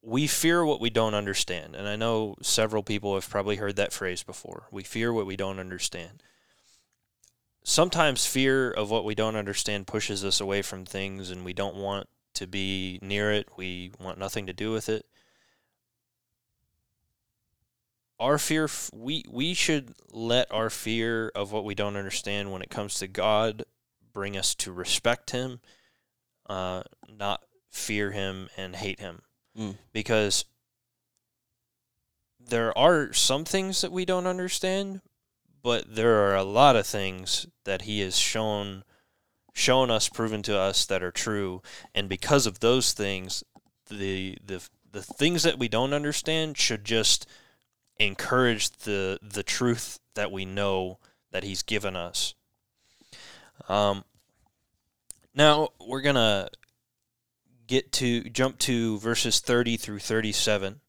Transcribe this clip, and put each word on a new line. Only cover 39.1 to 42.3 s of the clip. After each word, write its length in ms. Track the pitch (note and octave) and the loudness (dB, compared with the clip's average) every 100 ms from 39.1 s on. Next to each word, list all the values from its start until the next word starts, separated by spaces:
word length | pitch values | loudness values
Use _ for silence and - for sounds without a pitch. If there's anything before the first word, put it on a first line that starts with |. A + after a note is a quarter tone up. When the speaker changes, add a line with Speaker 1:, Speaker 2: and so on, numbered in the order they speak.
| _ _ _ _ | _ _ _ _
Speaker 1:
shown 380 | - - B2+ B2+ | 0 4 4 4
us, 180 | A2 - | 2 0
proven 340 | - A2+ G#2+ | -2 -4 -2
to 120 | G2+ G2+ | -2 0
us 300 | F#2+ F#2+ - | 2 2 0
that 160 | F#2+ | -2
are 100 | F2+ | -2
true. 480 | - - G#2+ F#2+ F#2 - - - | -4 -2 -2 -4 -6 -12 -20 -6
And 140 | - G2+ | -4 -4
because 380 | F#2 - | -4 2